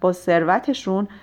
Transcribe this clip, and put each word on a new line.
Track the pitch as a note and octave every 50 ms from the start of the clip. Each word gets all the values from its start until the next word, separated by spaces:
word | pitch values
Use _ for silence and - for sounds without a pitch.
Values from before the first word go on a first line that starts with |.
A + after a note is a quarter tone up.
با | - F3+ F3
ثروتشون | F3+ - F3+ E3+ E3+ E3 D#3+ F#3 A3+ A3+ - C4 - - F#3+ F#3+ G3 G#3 G3 - -